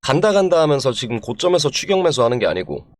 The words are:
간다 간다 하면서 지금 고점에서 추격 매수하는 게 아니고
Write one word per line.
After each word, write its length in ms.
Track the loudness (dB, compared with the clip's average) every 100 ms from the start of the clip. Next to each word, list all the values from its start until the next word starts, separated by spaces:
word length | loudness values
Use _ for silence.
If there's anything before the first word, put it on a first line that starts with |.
간다 300 | 0 0 2
간다 300 | 2 2 2
하면서 300 | 2 2 0
지금 280 | -4 -6 -8
고점에서 500 | -6 -4 0 0 0
추격 320 | -4 -2 0
매수하는 380 | 0 2 0 2
게 80 | 0
아니고 380 | -2 -6 -10 -12 _